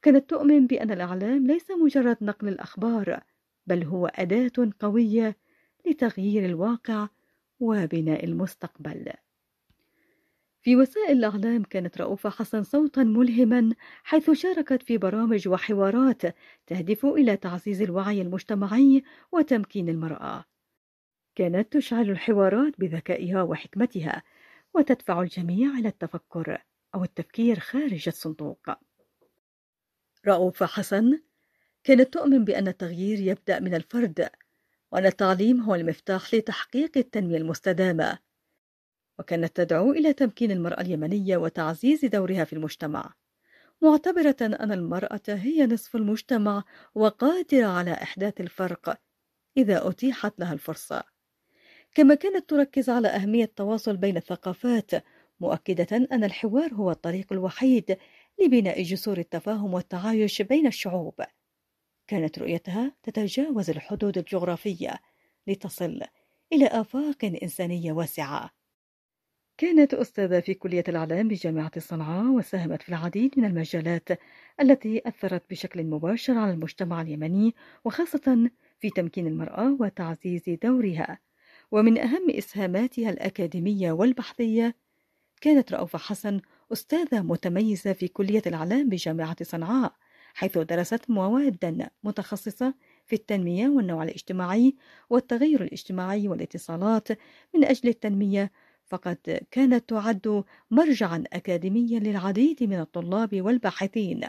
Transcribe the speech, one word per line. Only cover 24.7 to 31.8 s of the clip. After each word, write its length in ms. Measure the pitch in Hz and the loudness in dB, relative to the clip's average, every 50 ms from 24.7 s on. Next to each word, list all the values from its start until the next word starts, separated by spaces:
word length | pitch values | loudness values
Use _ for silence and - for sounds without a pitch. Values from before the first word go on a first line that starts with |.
| _ | _
وتدفع 480 | 359 285 - 262 - - - 185 170 | 0 2 2 2 0 0 -4 -2 -2
الجميع 480 | 180 175 - 180 180 170 175 196 247 285 | -2 -4 -4 -6 -4 -2 0 0 0 0
إلى 180 | 277 254 226 220 | 0 0 -2 -4
التفكر 760 | - _ - 160 - 165 _ _ - 170 165 151 151 - _ _ _ _ _ _ - | -4 _ -10 -10 -10 -10 _ _ -8 -8 -6 -6 -8 -10 _ _ _ _ _ _ -6
أو 80 | 196 185 | -6 -6
التفكير 560 | 175 _ - 165 _ _ - 233 233 233 180 | -6 _ -8 -10 _ _ 0 2 2 2 2
خارج 440 | - - - 262 302 285 202 160 - 175 | -2 -6 -4 -4 -2 -2 -4 -4 -4 -6
الصندوق. 640 | 160 - - 160 156 - 156 147 - _ _ - - - _ _ _ _ _ _ _ _ _ _ _ _ _ _ _ _ _ _ _ _ _ _ _ _ _ _ _ _ _ 202 | -6 -6 -8 -10 -10 -8 -10 -12 -12 _ _ -10 -10 -10 _ _ _ _ _ _ _ _ _ _ _ _ _ _ _ _ _ _ _ _ _ _ _ _ _ _ _ _ _ 2
رؤوفة 380 | 196 170 185 185 175 - 190 | 4 4 4 2 2 0 -2
حسن 540 | 170 - - 196 - - 196 220 240 277 311 _ _ _ _ _ _ _ _ _ _ _ _ | -2 -2 -6 -4 -2 0 2 4 4 4 2 _ _ _ _ _ _ _ _ _ _ _ _